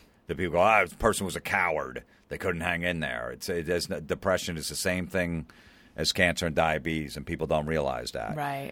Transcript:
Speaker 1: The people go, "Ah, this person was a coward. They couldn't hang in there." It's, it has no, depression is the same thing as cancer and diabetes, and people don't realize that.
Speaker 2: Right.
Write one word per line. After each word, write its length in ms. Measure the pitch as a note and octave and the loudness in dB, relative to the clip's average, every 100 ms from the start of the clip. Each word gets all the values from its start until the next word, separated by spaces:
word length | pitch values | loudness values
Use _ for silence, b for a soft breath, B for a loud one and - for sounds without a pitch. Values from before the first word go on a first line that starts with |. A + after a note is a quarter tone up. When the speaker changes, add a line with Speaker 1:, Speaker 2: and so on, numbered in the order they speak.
| b b - | b b -8
Speaker 1:
The 80 | |
people 180 | D#2 F2+ | -4 0
go, 60 | D#2+ | 4
"Ah, 240 | G2 A2 | 6 6
this 100 | F#2 | 4
person 300 | - A2+ G2+ F#2+ | 2 2 2 -2
was 100 | E2 | -4
a 40 | |
coward. 600 | - G2+ F2+ D2+ C2+ B1 - b _ | -2 0 2 0 -2 -8 -12 b _
They 100 | - | -6
couldn't 220 | F#2+ E2+ | -2 -2
hang 200 | F2+ E2+ | -2 0
in 180 | F2 F2 | 0 -2
there." 300 | D2 A#1 A#1+ | -2 -4 -6
It's, 160 | B1 - | -8 -4
it 180 | F2 E2 | -2 0
has 220 | F2 E2 | 0 0
no, 100 | E2+ | -4
depression 560 | D#2 E2+ G2 F#2 - E2 | -4 -2 2 2 2 -4
is 120 | C#2+ | -4
the 60 | D#2 | -2
same 300 | F#2+ F2+ F2 | 0 0 0
thing 400 | F#2+ F2 E2+ D2+ b b b b - | 0 0 -2 -6 b b b b -2
as 160 | D#2+ | 0
cancer 340 | - F2+ E2+ F2 | 4 4 4 0
and 80 | |
diabetes, 640 | D2+ D#2+ D#2 D#2+ D#2+ D2 D2+ | 2 2 2 0 -2 -4 -8
and 100 | C#2+ | -6
people 200 | E2 D#2 | -4 0
don't 180 | D#2 D2+ | 0 2
realize 460 | D#2 C#2 B1 A#1 | 0 0 -2 -6
that. 240 | B1+ G#1+ G#1 | -6 -6 -4
Speaker 2:
Right. 340 | C#3+ C#3 C#3 | -4 -6 -8